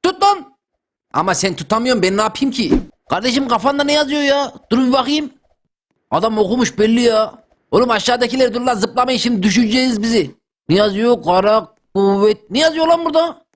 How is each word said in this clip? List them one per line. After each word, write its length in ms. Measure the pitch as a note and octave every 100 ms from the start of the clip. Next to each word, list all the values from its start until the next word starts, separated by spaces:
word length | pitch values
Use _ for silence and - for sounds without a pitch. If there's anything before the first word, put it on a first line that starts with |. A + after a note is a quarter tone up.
Tut 200 | F4+ F4
lan. 300 | G4+ G4+ - _ _ _ _ _ _
Ama 220 | - F3+ F3+
sen 200 | F#3+ D#3+
tutamıyorsun 480 | - A3 B3 B3
ben 140 | F#3 G3
ne 40 |
yapayım 300 | G#3+ G#3+ C#4
ki? 180 | A#3 F3 - - _ _
Kardeşim 380 | F3 A#3+ B3 C4+
kafanda 360 | A#3 A#3+ C#4
ne 100 | C#4+
yazıyor 280 | D4 C#4+ D4
ya? 320 | C#4+ C#4 C#4 - _
Dur 160 | A#3 C4
bir 40 |
bakayım. 400 | C4 B3 D4+ D4 _ _ _ _ _ _ _ _
Adam 260 | D3+ A3 G#3+
okumuş 420 | G3 B3 A#3 -
belli 220 | G#3+ A3+
ya. 320 | A#3+ A3 A3 - _ _ _
Oğlum 180 | F3 B3
aşağıdakiler 600 | A3 G#3+ A#3+ A#3+ C4 B3+
dur 80 | A3+
lan 140 | B3 A#3
zıplamayın 440 | G#3 - B3+ B3+
şimdi 240 | A#3+ A3+
düşeceğiz 580 | G3+ F#3+ A3+ B3 B3+ A3
bizi. 340 | A3+ A3+ D3 - _ _ -
Ne 60 | F3
yazıyor? 480 | G#3+ G3 A#3 A#3+
Kara 440 | D3+ F3+ G3+ G#3+ G#3+ _ _ G3
kuvvet. 540 | G3 G3 G#3 G#3+ _
Ne 80 | A3+
yazıyor 280 | D#4+ D#4+ D#4+
lan 180 | E4+ E4
burada? 400 | D#4 E4 - _